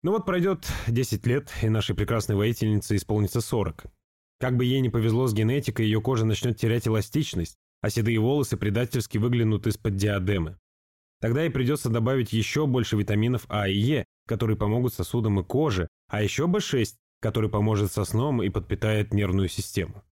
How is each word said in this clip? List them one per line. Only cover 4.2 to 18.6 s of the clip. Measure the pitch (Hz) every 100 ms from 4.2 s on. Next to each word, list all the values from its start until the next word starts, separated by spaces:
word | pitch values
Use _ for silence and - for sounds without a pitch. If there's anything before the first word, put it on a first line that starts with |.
| _ _
Как | 127
бы | 127 123
ей | 131
не | 127
повезло | 117 113 113 131
с |
генетикой, | 107 110 135 - 110 110
ее | 107
кожа | 107 127 110
начнет | 107 123 110
терять | 131 117 113
эластичность, | 110 101 151 156 90 85 - _ _
а | -
седые | 107 110 113
волосы | 110 143 135 104
предательски | 104 104 120 127 110 107
выглянут | 117 123 113 107 110
из-под | 104 113 98
диадемы. | 104 101 92 101 80 87 _ _ _ _ _ _
Тогда | 113 123
ей | 160
придется | 135 127 147 123
добавить | 117 113 135 113
еще | 113 - - 151
больше | 127 117 107
витаминов | 101 107 113 123 -
А | 104 101
и | 98
Е, | 113 143 101 _ -
которые | 113 113 110
помогут | 107 113 123
сосудам | - - 117 110 101
и |
коже, | 90 127 156 95 82 _ _
а | 107
еще | 104 - 160
Б | 196
шесть, | - 135 110 - _ _
который | 113 107 107
поможет | 107 107 107 101
со | -
сном | 101 107 139 127
и | 101
подпитает | 98